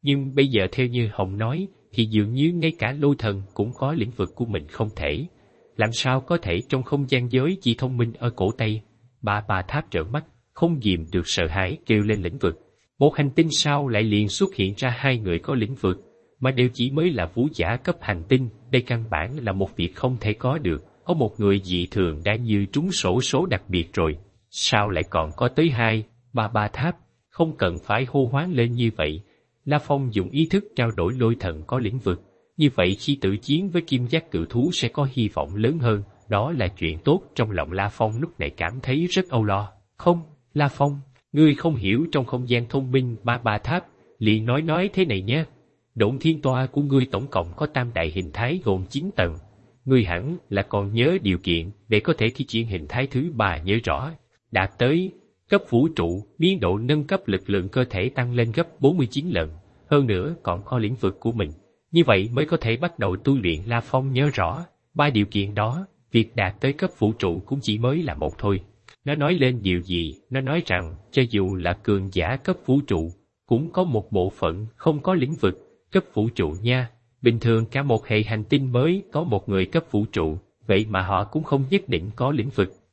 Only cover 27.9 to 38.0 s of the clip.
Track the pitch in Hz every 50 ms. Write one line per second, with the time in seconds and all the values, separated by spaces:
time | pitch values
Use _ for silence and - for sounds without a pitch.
27.9 | 104 113 131 123 - 143 131 120 127 139 160 180 180 127 117 117 120 120 120 113
28.9 | 107 - 78 76 78 80 - _ _ _ _ _ _ _ _ 135 147 147 147 -
29.9 | 147 139 135 127 107 104 92 87 - 143 160 160 - 196 202 - - - 123 113
30.9 | 110 92 85 123 127 131 120 113 117 - - 95 80 78 80 - - 131 123 101
31.9 | 107 127 - 98 90 82 - _ _ _ _ _ _ - 156 143 127 - 90 90
32.9 | 98 98 - - 143 139 - 95 98 110 - - 143 160 190 196 165 180 165 -
33.9 | 180 165 123 117 135 160 160 - - 85 82 - - 117 123 180 175 - - 117
34.9 | - - 143 135 127 127 113 101 - - 73 73 92 104 110 117 156 170 131 120
35.9 | 110 104 101 - - _ _ - 107 101 107 143 170 139 107 92 - - - 80
36.9 | 80 80 - - 151 202 - - _ - 123 107 104 87 73 71 87 95 98 104
37.9 | - -